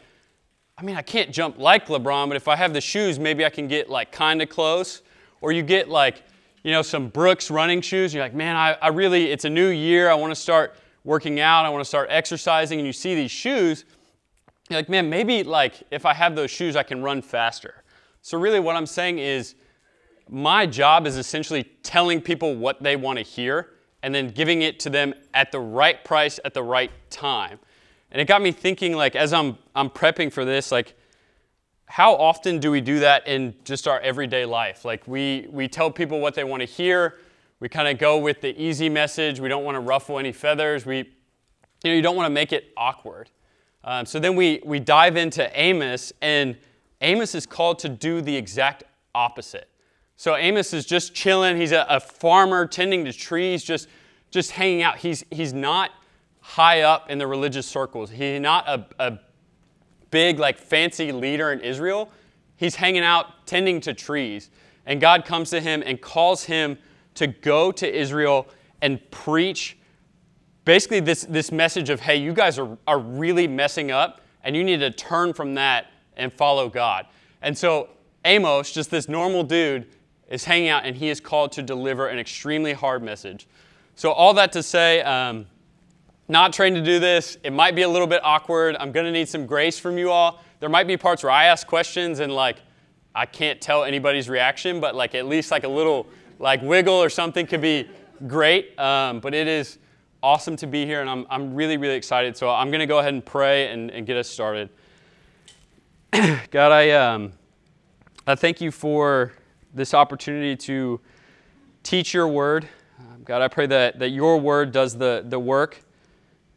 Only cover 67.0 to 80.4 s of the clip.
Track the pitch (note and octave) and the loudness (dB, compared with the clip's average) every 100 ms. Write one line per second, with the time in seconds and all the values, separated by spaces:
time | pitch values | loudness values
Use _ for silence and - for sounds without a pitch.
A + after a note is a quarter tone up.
67 | _ - D3 - D3 D3+ F#3 F#3+ F3 C#3+ | _ -6 -4 -4 0 2 2 0 -4 -4
68 | C#3 D3 D3 C#3 - _ _ - C#3+ C3 | -4 -2 0 0 -2 _ _ -4 -4 -4
69 | - - - D#3+ F#3 - - - _ _ | -10 -12 -2 0 0 -2 -10 -14 _ _
70 | _ _ _ _ _ _ D#3+ F#3 - G#3 | _ _ _ _ _ _ 4 4 4 0
71 | D#3+ D#3 - D#3+ D3+ D#3+ E3 F#3 C#3 C#3 | 0 -2 -2 -4 -2 0 0 0 -4 -2
72 | D#3 D3 D3 E3+ F#3 C3+ B2 A2 - C#3+ | 2 0 2 2 2 2 -6 -6 -2 0
73 | A#2 C3 E3 F3 E3+ C3+ C#3+ E3+ C#3 C3 | -2 -6 0 0 0 0 -2 -2 -2 0
74 | F3 - _ _ C3+ D3+ F#3 E3 C3+ - | -2 -4 _ _ -6 -2 0 0 -2 -4
75 | - E3+ F3 D#3+ C#3+ C3+ C3+ A#2+ - _ | -4 -2 -2 -4 -6 -2 0 0 -4 _
76 | _ - B2+ - C#3+ C#3 B2 B2 A#2+ F#2+ | _ -10 -8 0 2 2 0 -2 -2 -2
77 | - _ _ _ C#3+ D3 F3+ D3+ - _ | -6 _ _ _ -8 -2 0 0 -2 _
78 | _ _ E3+ G#3 E3+ C#3 - D#3 D3 E3 | _ _ 2 4 4 0 -2 -8 -4 -4
79 | C#3+ D#3+ F3+ F3+ C#3 E3+ D#3 C3+ A2 _ | -4 -2 -2 -2 0 0 0 -2 -8 _
80 | _ _ - B2+ | _ _ -14 -8